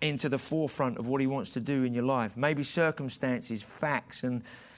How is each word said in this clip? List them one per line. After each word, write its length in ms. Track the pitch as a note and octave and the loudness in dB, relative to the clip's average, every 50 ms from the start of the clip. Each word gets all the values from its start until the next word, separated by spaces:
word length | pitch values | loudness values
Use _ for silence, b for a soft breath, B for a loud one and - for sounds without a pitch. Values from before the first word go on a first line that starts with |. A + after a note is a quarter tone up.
into 260 | D#3 D3+ C#3+ C#3 - C3+ | -2 0 0 0 0 0
the 100 | C#3 B2+ | 0 0
forefront 600 | - - D#3+ D#3+ D3+ C3 - - C#3 B2 A2+ - | 0 0 0 0 0 0 0 0 0 0 0 -2
of 80 | A2+ | -2
what 160 | B2 C3+ C3+ | 0 0 2
he 40 | C3+ | 2
wants 240 | C3 C#3 C3+ F#2+ - | 2 0 -2 -4 -4
to 100 | - B2+ | -4 -4
do 240 | A2 C#3+ C#3+ C3+ B2+ | -2 0 2 2 2
in 100 | B2 A#2+ | 2 2
your 100 | A#2+ A#2+ | 2 2
life. 320 | C3 C3+ B2 A2+ G2+ G2 | 2 2 2 2 0 0
Maybe 260 | A#2 C#3 D3+ D#3 C#3+ | 2 2 2 2 2
circumstances, 1000 | C3+ - - F3 E3 D#3 D#3 - C#3 B2+ - - C#3 C3 B2 A2+ - - A2+ G#2 | 2 2 4 4 4 4 2 0 -4 -4 -2 -2 0 0 0 0 -2 -4 -4 -4
facts, 600 | - - - - D#3+ D3 C#3 A#2 - - - - B2+ | -6 -8 -4 -2 0 0 0 0 -2 -4 -8 -4 -2
and 180 | B2+ B2 A#2 B B B B B B B | -2 -2 -4 B B B B B B B